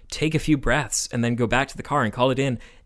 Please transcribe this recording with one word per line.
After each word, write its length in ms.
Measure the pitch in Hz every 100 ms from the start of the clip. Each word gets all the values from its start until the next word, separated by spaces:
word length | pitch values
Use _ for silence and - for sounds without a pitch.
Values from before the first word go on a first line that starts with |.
| -
take 240 | - 156
a 60 | 156
few 180 | - 143
breaths 500 | 123 139 135 - -
and 120 | 120
then 120 | 117 120
go 100 | 117
back 220 | 123 139
to 100 | -
the 60 |
car 200 | - 143
and 80 | 110
call 180 | 120 131
it 80 | 131
in 180 | 135 120 - -